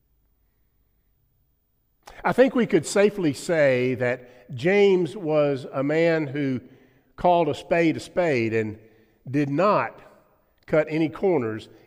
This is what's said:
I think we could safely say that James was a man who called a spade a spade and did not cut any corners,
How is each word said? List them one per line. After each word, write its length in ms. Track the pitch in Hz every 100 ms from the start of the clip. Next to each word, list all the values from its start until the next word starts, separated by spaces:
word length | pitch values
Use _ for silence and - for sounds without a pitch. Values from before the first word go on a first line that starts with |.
| _ _ _ _ _ _ _ _ _ _ _ _ _ _ _ _ _ _ _ _ - -
I 100 | 180
think 220 | 175 262 254
we 100 | 214
could 200 | 180 143
safely 460 | 208 208 202 165
say 640 | 131 - 165 143 127 127 120
that 580 | 123 131 - - -
James 640 | 127 156 202 202 185 170 214
was 500 | 165 151 147 139 151
a 120 | 139
man 440 | 139 156 170 160 147
who 320 | 139 139 127 - - _ _ _ -
called 320 | 180 175 160
a 80 | 131
spade 400 | - 170 165 127
a 60 |
spade 520 | - - 175 131 113
and 240 | 113 107 104 - _ _ _ -
did 200 | 135 143
not 520 | 143 202 175 117 - - - _ _ _ _ -
cut 220 | 156 156
any 180 | 156 160
corners, 640 | - 202 165 113 110 110 -